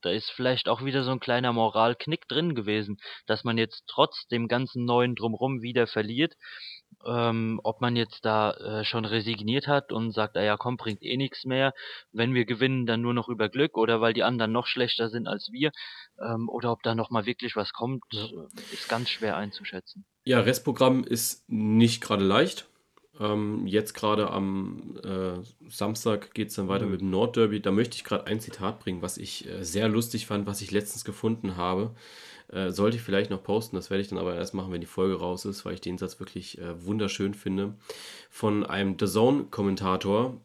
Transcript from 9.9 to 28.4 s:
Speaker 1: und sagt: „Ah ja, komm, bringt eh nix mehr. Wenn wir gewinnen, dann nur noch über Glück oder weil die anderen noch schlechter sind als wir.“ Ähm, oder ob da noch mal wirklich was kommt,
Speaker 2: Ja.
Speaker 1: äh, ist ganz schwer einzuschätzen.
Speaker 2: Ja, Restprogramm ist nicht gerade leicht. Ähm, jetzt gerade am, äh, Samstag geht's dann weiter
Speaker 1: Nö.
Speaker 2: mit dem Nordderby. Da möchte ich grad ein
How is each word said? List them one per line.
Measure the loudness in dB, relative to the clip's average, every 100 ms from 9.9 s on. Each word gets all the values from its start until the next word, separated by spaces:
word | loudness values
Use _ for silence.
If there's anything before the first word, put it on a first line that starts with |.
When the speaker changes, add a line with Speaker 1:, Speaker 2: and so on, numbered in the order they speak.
Speaker 1:
und | -2 -2
sagt: | 0 0 2
„Ah |
ja, | 2 2
komm, | 0 -4
bringt | -4 -6
eh | -4 -2
nix | -2 -4 -4
mehr. | 2 2 0 -14 -16 -14
Wenn | -2 2 2
wir | 2
gewinnen, | 2 2 2 2
dann | 0
nur | 2 0
noch | -2
über | 0 0
Glück | 2 0 2
oder | 4 4
weil | 4
die | 4
anderen | 2 2 2
noch | 2 0
schlechter | 0 0 0 -2
sind | -2 -4
als | -4 -6
wir.“ | -2 -2 -2 -16 -16 -20 -10
Ähm, | -6 -4 -4
oder | -2 -2
ob | -2
da | 0
noch | 0 0
mal | 0 0
wirklich | -4 -4 -4
was | -4
kommt, | -4 -4 -4 -6
Speaker 2:
Ja. | -8 -8
Speaker 1:
äh, | -10 -16 -16 -14
ist | -12 -4
ganz | -2 -2
schwer | -2 -2 -2
einzuschätzen. | -4 -8 -12 -12 -12 -20 -20 _ 2
Speaker 2:
Ja, | 4
Restprogramm | 4 2 0 4 6 6
ist | 2 0 -2 -6 _
nicht | -2 4 8 8 6
gerade | 0 2
leicht. | 6 6 4 0 -14 _ _ _ _ -4
Ähm, | 0 2 0 -2 2
jetzt | 2 0
gerade | -2 2 4 2
am, | 2 0 -2 -4 -8 -12 -12
äh, | -6 -4 -4 -4 -10 -18 -18
Samstag | -4 -2 0 0 0 -4
geht's | -6 -6 -4
dann | 0
weiter | 0 0
Speaker 1:
Nö. |
Speaker 2:
mit | 0
dem | 0
Nordderby. | 2 2 4 4 4
Da | 2
möchte | 2 2 -2
ich |
grad | -2 -2 0
ein | -4